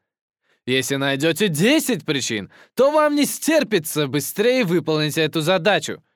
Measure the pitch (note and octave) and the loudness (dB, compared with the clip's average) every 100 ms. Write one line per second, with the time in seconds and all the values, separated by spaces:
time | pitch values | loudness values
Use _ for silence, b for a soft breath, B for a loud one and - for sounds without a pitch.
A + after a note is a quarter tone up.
0 | _ _ _ _ _ _ - B2+ B2 C#3 | _ _ _ _ _ _ -2 -2 0 -2
1 | C#3 C#3 D#3+ D#3+ G#3 D3 G#3+ D#4 - F#3+ | -2 0 0 0 0 2 2 2 0 -4
2 | - C#3 - A2 F#2 b b - C4+ D#4 | -2 -4 -4 -6 -8 b b 0 2 4
3 | D4+ D4 C#4 - - D#4 A#3+ G3+ - D3 | 2 2 0 -2 0 0 2 -2 -2 -4
4 | C#3+ D3 - - A3+ B3+ F#3+ F3 D#3 D#3 | -2 -2 -4 -2 2 2 2 0 0 0
5 | D3+ C#3+ D#3 D#3+ D#3 F#3+ G#3 F3 - F#2 | 0 0 -2 0 0 2 2 0 0 -12
6 | _ | _